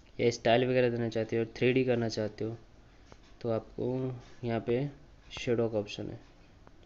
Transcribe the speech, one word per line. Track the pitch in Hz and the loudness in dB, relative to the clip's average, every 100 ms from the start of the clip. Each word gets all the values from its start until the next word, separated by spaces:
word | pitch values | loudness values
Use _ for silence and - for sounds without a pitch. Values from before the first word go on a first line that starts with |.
| - - | -12 0
या | 120 | 0
style | 117 117 117 127 | 2 4 4 4
वगैरह | 127 123 | 4 2
देना | 117 117 | 2 -2
चाहते | 113 110 113 | -2 -2 -2
हो, | 113 | -2
थ्री | - 123 | 0 2
डी | 127 | 4
करना | 127 120 113 | 2 2 0
चाहते | 110 107 - | -2 -4 -4
हो, | 107 117 - - - - - - - - | -8 -8 -14 -20 -20 -20 -20 -20 -20 -8
तो | 117 | -2
आपको | 110 - - 123 131 131 120 - - | -2 -4 -6 -4 -2 -4 -6 -12 -8
यहाँ | 120 113 | -4 -2
पे | - 120 143 - - - - | 0 0 0 -6 -20 -20 -16
शैडो | - - 117 113 | -6 0 2 2
का | 110 | 0
option | 101 - 104 | -4 -6 -10
है, | 117 - - - - - - | -10 -16 -20 -20 -20 -20 -20